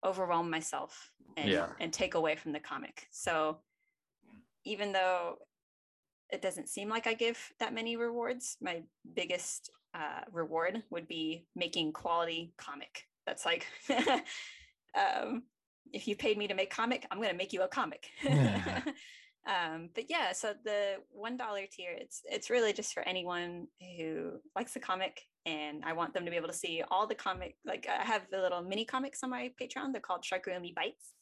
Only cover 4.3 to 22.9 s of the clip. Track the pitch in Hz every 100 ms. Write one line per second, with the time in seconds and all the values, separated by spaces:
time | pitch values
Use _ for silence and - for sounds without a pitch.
4.3 | - - _ - 202 208 190 185 180 170
5.3 | - - _ _ _ _ _ _ _ _
6.3 | 196 190 185 - - 202 220 226 226 233
7.3 | 233 - _ 226 226 226 233 233 240 233
8.3 | 247 - - 185 170 165 _ - - 175
9.3 | 180 - - - _ _ 165 151 - -
10.3 | 170 160 160 170 214 220 175 165 170 160
11.3 | 165 - - 175 170 156 156 - 170 165
12.3 | 165 170 - - 143 - - - _ -
13.3 | - 170 175 - - - 269 - 262 -
14.3 | - - - - _ _ - - - -
15.3 | 233 247 _ _ _ - 208 214 208 233
16.3 | 208 208 190 196 - 226 233 - 190 214
17.3 | 175 190 185 185 269 202 - - - -
18.3 | 143 123 98 92 98 - - - - -
19.3 | _ - 196 165 160 165 196 262 330 220
20.3 | 185 220 208 214 208 202 196 - 202 220
21.3 | 247 233 202 196 - 180 170 - - -
22.3 | - - 247 226 202 240